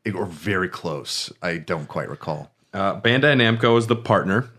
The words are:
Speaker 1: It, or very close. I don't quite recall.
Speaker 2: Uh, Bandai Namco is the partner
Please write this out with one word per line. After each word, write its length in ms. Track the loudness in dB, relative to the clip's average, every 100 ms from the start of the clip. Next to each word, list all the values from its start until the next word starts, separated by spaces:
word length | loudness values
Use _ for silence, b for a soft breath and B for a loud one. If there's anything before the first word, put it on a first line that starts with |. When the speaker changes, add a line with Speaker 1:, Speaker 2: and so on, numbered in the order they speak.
| -8
Speaker 1:
It, 80 |
or 140 | -6 -8
very 420 | -6 -4 -2 -2
close. 640 | -6 -8 -8 -8 -8 -10 -8
I 160 | -6 -6
don't 300 | -6 -6 -6
quite 200 | -8 -8
recall. 440 | -10 -8 -8 -10 _ _
Speaker 2:
Uh, 300 | -4 -2 0
Bandai 320 | 2 4 4 6
Namco 400 | 4 4 4 4
is 80 | 2
the 80 | -2
partner 520 | 4 2 4 0 -2